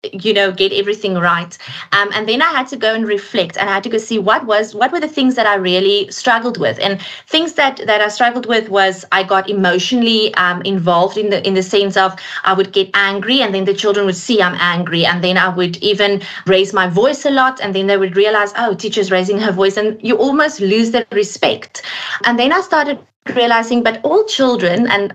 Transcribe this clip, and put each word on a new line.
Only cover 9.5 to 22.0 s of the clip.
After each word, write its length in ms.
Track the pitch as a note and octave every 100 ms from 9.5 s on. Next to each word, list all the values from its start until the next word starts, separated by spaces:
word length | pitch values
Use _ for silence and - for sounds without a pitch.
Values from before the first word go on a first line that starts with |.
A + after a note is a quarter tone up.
| G3+ F#3+ F#3 F#3 B3+ A#3 A3+ G#3+
um, 260 | G3+ F3+ F3+
involved 540 | F3+ G3 E3+ F3 F#3+ G#3
in 140 | G#3+
the, 160 | G3 G3
in 80 |
the 80 | F#3+
sense 340 | F#3 G3+ G3 F#3+
of 220 | F#3+ F#3+ - -
I 100 | F#3
would 200 | F#3+ G3
get 180 | G3+ F#3+
angry, 480 | G3+ G3 G3 G3+ C4+
and 120 | A3
then 100 | G3
the 100 | F#3+
children 300 | G3 G#3+ G3+ G3
would 100 | F3+
see 260 | - A3+
I'm 140 | F3+ -
angry, 480 | F3 F3 F3 E3+ E3
and 160 | F3
then 160 | F3+ F3+
I 100 | F#3
would 280 | F3 F3 F3
even 440 | G#3 G3+ G3+ G3 - - -
raise 260 | F#3 G3
my 160 | G3+ F#3
voice 360 | F3 B3+ C#4
a 60 | D4
lot, 300 | C4+ C4 C4
and 120 | G3+
then 140 | F#3+ G3
they 100 | G3+
would 200 | F#3+ F3+
realize, 360 | G#3+ G#3+ G#3 G3+
"Oh, 180 | A#3
teacher's 380 | F#3+ A3 A3 F#3+
raising 260 | F#3 F#3 G3+
her 140 | G#3+
voice," 240 | F3+ G3 G3
and 240 | G#3+ G#3+
you 140 | A3 B3
almost 440 | C4+ C#4 D4+ D4+
lose 300 | G3 A3 A3+
that 160 | A#3+ A#3+
respect. 680 | G#3 G3+ - C#3+ - - - - -